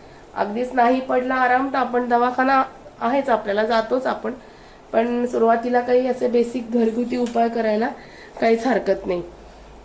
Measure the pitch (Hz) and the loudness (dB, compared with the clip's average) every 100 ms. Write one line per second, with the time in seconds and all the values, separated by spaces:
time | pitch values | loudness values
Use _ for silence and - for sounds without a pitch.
0 | - - - - 196 214 247 262 240 262 | -20 -20 -14 -6 -4 -4 -2 2 4 2
1 | 254 254 254 262 247 254 277 269 247 240 | 0 -2 0 0 2 2 2 -2 0 -2
2 | 247 240 247 247 262 269 - - - - | 0 2 2 2 2 2 0 -8 -20 -6
3 | 233 277 269 214 208 202 220 226 220 254 | -2 0 0 0 0 -2 2 0 0 -2
4 | 262 208 220 262 - - - - - 226 | -2 -4 -6 -10 -16 -20 -20 -20 -2 0
5 | 240 240 247 240 226 233 240 247 247 247 | 0 0 -2 2 2 2 2 -2 2 2
6 | 254 247 247 240 233 254 226 233 226 226 | 2 -2 0 2 0 -4 -4 0 0 0
7 | 240 247 240 233 233 233 220 214 247 - | -4 -2 -2 0 0 0 -2 0 -2 -6
8 | - - - - 226 226 247 202 196 196 | -18 -20 -18 -2 0 2 2 0 0 -2
9 | 190 175 170 - - - - - | -2 -6 -6 -16 -20 -20 -20 -20